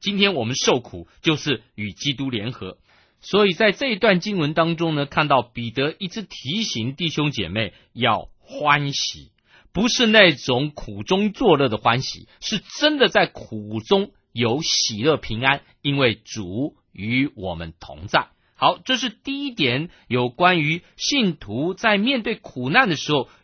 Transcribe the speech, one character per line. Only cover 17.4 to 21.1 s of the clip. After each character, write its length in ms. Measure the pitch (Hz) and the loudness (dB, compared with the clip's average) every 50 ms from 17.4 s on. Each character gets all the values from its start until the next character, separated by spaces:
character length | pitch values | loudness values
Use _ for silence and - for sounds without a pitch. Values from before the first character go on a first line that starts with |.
| 92 95 87 | -8 -8 -8
们 180 | 82 85 80 80 _ | -8 -10 -12 -14 _
同 260 | - - 69 76 82 | -16 -18 -16 -14 -6
在。 220 | 101 - 151 - - _ _ _ _ _ | -2 -2 -2 -2 -4 _ _ _ _ _
好， 240 | - - 151 180 - - | 0 2 2 2 0 -2
这 120 | - 262 | -2 -2
是 140 | 233 262 240 | -2 -2 -4
第 340 | - _ _ 269 269 277 285 | -8 _ _ -10 -8 -8 -8
一 80 | 285 233 | -8 -4
点， 380 | - 151 120 120 135 160 - - _ _ | -2 0 0 0 -2 -4 -6 -10 _ _
有 220 | - 117 123 123 120 | -4 -2 0 0 -2
关 320 | - - 175 180 180 170 | 0 2 4 4 4 4
于 220 | 147 151 160 175 - _ _ | 2 0 -2 -4 -6 _ _
信 380 | - - - | -8 -6 -2